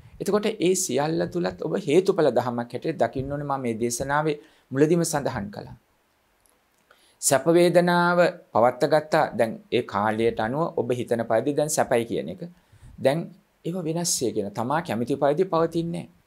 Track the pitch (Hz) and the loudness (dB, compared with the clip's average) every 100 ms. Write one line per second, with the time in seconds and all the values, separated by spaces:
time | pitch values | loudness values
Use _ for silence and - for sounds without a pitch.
0 | - - 160 202 208 - 175 185 - 123 | -20 -8 -2 0 0 0 0 0 0 -2
1 | 151 165 175 175 180 180 - 175 - 156 | 0 -2 -2 -2 -4 -4 -4 -4 2 4
2 | 190 185 151 117 120 120 120 123 160 156 | 4 4 2 2 0 -4 -6 -6 -6 0
3 | 117 135 135 143 147 135 127 110 120 120 | -2 -2 -6 -6 -4 -4 -4 -2 -4 -4
4 | 139 147 156 - - _ _ 131 151 170 | -2 0 0 -4 -8 _ _ 2 4 4
5 | 160 147 127 123 101 - - - _ _ | 2 -2 -2 -4 -8 -10 -14 -16 _ _
6 | _ _ _ _ _ _ _ _ _ _ | _ _ _ _ _ _ _ _ _ _
7 | _ _ - 135 165 170 175 175 175 175 | _ _ 2 2 4 6 6 4 4 4
8 | 175 175 175 - - - 117 127 151 151 | 4 4 2 0 -2 4 4 4 2 2
9 | 151 165 135 110 113 - - 110 120 101 | 2 2 2 0 -2 -4 -2 -2 0 -2
10 | 107 110 117 113 110 139 165 - 117 123 | 0 0 0 0 -2 -2 -4 -4 -4 -4
11 | 120 117 113 113 131 147 151 143 120 120 | -2 -4 0 0 0 -2 -2 0 0 0
12 | 117 90 135 175 175 - _ _ - - | 0 -4 -6 -10 -14 -18 _ _ -20 -4
13 | 131 151 170 - _ _ - 185 156 160 | 0 0 -4 -14 _ _ -8 -6 -4 -4
14 | 170 - 120 107 98 104 117 151 170 110 | -2 -2 -2 -2 -4 -4 -2 -2 -2 -4
15 | 120 135 143 151 185 165 165 165 165 170 | -2 0 0 0 0 0 0 -2 -4 -6
16 | - _ | -12 _